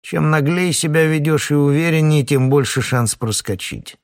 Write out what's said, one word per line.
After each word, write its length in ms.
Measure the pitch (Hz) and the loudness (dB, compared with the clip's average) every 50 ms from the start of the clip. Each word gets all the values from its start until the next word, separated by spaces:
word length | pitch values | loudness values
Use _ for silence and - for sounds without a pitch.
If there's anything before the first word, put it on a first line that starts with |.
Чем 300 | _ - - 170 160 156 | _ -6 -2 0 0 2
наглей 420 | 156 156 139 143 170 180 180 180 143 | 2 2 2 0 0 0 0 0 -2
себя 320 | - - 156 151 160 160 | -2 -2 0 2 2 2
ведешь 460 | 156 156 156 147 160 156 143 - - | 2 0 0 0 0 0 0 0 0
и 20 | 147 | 0
увереннее, 720 | 147 143 143 143 151 165 170 160 160 156 156 151 147 131 | 2 2 2 2 2 2 2 2 2 2 4 2 2 2
тем 240 | - 147 135 131 131 | 2 0 2 2 2
больше 320 | 139 143 127 - - 135 | 2 2 0 0 -2 -4
шанс 340 | 117 - 131 123 120 107 - | -4 -2 -2 0 0 -2 -4
проскочить. 840 | _ 123 110 104 - - - 101 90 - - - - - - - _ | _ -6 -4 -4 -6 -4 -6 -8 -6 -8 -12 -12 -12 -14 -18 -20 _